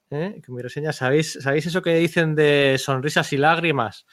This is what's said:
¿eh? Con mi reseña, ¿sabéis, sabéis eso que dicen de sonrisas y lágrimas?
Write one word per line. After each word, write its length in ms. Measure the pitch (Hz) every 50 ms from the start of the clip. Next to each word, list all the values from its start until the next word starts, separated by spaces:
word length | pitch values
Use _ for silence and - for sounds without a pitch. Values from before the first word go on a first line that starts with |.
| _ _
¿eh? 320 | 143 147 165 196 214 165 -
Con 100 | - 127
mi 60 | 123
reseña, 300 | 123 123 - 147 147 156
¿sabéis, 420 | 139 - 131 127 139 156 156 160 - -
sabéis 240 | - 139 139 156 156
eso 140 | 175 160 185
que 120 | 175 170 165
dicen 400 | 165 170 170 - 175 165 156 151
de 420 | 151 151 147 147 143 139 135 135 131
sonrisas 520 | - - 135 127 127 151 - 175 156 -
y 60 | 147
lágrimas? 680 | 135 143 156 165 165 170 170 151 131 113 104 - - - _